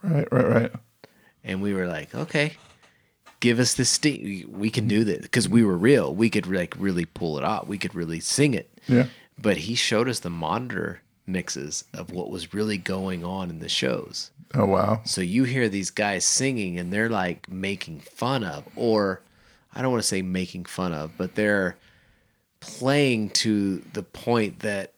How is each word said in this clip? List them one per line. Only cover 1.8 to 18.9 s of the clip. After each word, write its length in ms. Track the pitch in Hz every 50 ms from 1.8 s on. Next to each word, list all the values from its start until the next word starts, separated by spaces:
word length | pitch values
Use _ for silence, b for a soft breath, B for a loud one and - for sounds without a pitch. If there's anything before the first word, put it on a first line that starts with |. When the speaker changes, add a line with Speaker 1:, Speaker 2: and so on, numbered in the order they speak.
| 92
Speaker 2:
like, 260 | 90 85 78 - - -
"Okay, 400 | 117 151 170 - 156 143 156 156 - - - b b b b b b b b b b _ - - _
give 200 | - 120 120 117
us 140 | 127 120 -
this 160 | - 127 -
sti-, 540 | - - - 151 135 - - 101 101 92 - -
we 220 | - 95 104 113
can 180 | - 123 110 113
do 160 | 101 107 117
this." 240 | 104 90 - - -
'Cause 200 | - 123 101 92
we 140 | 98 120
were 140 | 113 101 92
real. 360 | 85 92 123 143 123 87 67
We 180 | 73 92 113 117
could, 160 | - 107 87
like, 280 | 90 95 95 85 82 - -
really 260 | 95 98 92 87 85
pull 340 | - _ - 87 82 76 69
it 60 | 67
off. 240 | 82 110 101 - -
We 100 | 98 95
could 160 | - 92 95
really 240 | 90 85 80 80 82
sing 360 | - - - - 143 151 123
it. 160 | 87 - _ _ - _ -
Speaker 1:
Yeah. 180 | 127 123 127 127 B B B B _ -
Speaker 2:
But 180 | - 107 98 90
he 160 | 78 104 117
showed 320 | 117 - - 117 107 120 131
us 100 | 120 -
the 100 | - 92
monitor 720 | 85 82 80 78 87 117 127 120 104 90 80 78 - - _ _ _ _ _
mixes 580 | - 92 90 87 - - - 69 76 - - - _
of 180 | - - 90 85
what 200 | 90 90 87 -
was 240 | - 90 82 - -
really 240 | 101 107 107 104 95
going 460 | 87 - 95 95 95 95 92 87 85
on 260 | 87 95 95 95 87
in 80 | 82 80
the 100 | 78 76
shows. 600 | - - - 64 60 - - - - - - - _ - - _ -
Speaker 1:
Oh, 100 | 131 104
wow. 380 | 98 98 95 98 101 107 110 -
Speaker 2:
So 160 | - - -
you 240 | 92 87 95 120 135
hear 240 | 123 127 135 123 110
these 220 | 95 101 95 85
guys 340 | - - 104 104 101 90 -
singing 540 | - - - 131 135 131 117 101 92 87 90
and 140 | 87 87
they're, 160 | 95 104 113 117
like, 380 | 113 101 92 90 85 - - -
making 500 | 92 92 95 98 101 92 - - 82 71
fun 420 | - - - - 113 123 139 131 110
of, 200 | 90 71 73 - - -
or 440 | - 113 117